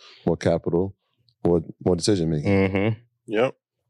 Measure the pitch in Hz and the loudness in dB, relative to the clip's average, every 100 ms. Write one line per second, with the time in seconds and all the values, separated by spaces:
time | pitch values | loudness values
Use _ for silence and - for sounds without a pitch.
0 | - - - 80 - 82 - 85 95 - | -20 -8 -2 0 0 0 0 -2 -2 -6
1 | _ _ _ _ 87 85 80 - - 87 | _ _ _ _ 0 0 0 -4 0 0
2 | 82 101 80 78 73 98 95 95 104 113 | 2 0 0 -2 0 2 2 0 -2 -4
3 | _ _ - 107 127 - _ _ _ | _ _ -6 -2 -2 -4 _ _ _